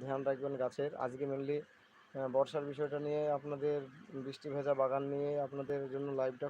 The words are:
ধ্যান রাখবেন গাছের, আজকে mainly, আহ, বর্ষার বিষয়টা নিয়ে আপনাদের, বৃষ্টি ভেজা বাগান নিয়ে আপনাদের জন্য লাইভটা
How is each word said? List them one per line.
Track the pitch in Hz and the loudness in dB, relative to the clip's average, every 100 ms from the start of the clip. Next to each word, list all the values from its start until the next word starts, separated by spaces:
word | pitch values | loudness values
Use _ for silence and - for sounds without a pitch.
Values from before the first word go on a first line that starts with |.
ধ্যান | 127 135 135 | 0 0 2
রাখবেন | 135 139 135 | 2 0 0
গাছের, | 127 - 143 - | 0 0 -2 0
আজকে | 127 131 139 | -2 0 -2
mainly, | 135 139 147 | 0 0 -2
আহ, | 151 - - - - 143 135 127 | -4 -14 -20 -20 -12 -4 2 4
বর্ষার | 139 151 143 | 4 2 -2
বিষয়টা | 139 147 147 147 | -2 -2 0 0
নিয়ে | 147 151 143 | 2 2 0
আপনাদের, | 143 143 147 147 135 139 - 139 131 | 0 -2 0 0 -2 -10 -12 -8 -8
বৃষ্টি | 135 151 | -6 -4
ভেজা | 143 139 135 | 0 2 4
বাগান | 135 135 139 | 4 4 2
নিয়ে | 143 143 147 139 | 0 0 0 0
আপনাদের | 139 135 143 139 | -4 -2 -2 -2
জন্য | 135 143 135 | -2 -2 0
লাইভটা | 131 127 143 | 0 0 -4